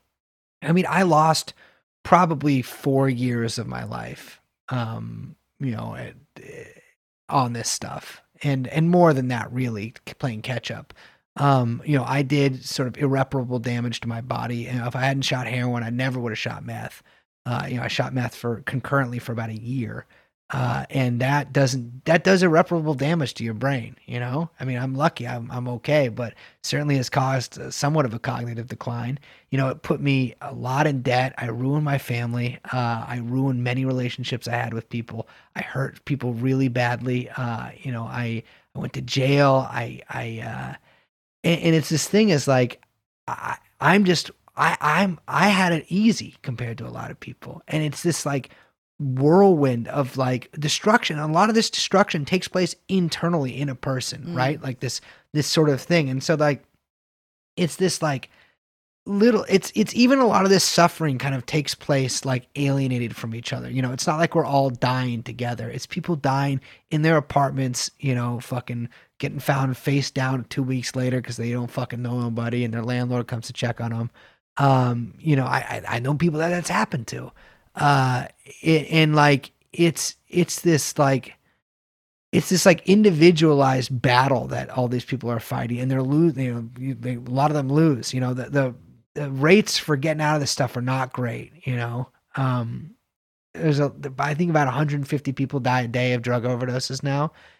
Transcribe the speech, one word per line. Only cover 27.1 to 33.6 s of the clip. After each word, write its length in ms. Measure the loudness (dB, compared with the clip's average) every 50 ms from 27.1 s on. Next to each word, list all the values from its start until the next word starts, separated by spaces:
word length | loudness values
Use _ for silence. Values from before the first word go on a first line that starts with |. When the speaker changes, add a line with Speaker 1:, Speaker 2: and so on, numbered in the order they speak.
| 0 0 0 2 0 -2 -2 -6 -10 -14
Speaker 1:
uh, 120 | -14 -12
somewhat 340 | -6 -4 -2 0 2 2 0
of 80 | 0 -2
a 60 | -4
cognitive 480 | -6 -6 -6 -6 -6 -8 -8 -8 -8 -10
decline. 520 | -10 -10 -8 -6 -6 -6 -6 -6 -6 -8 -10 -16 -20 -20 _ _
You 80 | -2 0
know, 120 | 0 0
it 120 | -2 -4
put 180 | -4 -2 -2 0
me 360 | 2 2 2 2 2 0 -4 -8
a 120 | -12 -12 -10
lot 320 | -8 -6 -2 0 2 2
in 160 | 2 2 0
debt. 320 | 0 2 2 2 2 0 -2 -6
I 100 | -8 -6
ruined 360 | -6 -4 -2 0 0 0 0
my 140 | 0 0 -2
family. 640 | -2 -2 -4 -4 -2 -2 -2 -2 -2 -4 -6 -8 -10 -6
Uh, 320 | -4 -2 -2 -2 -2 -4 -6 -8
I 120 | -8 -8 -6
ruined 400 | -4 -2 0 0 0 0 0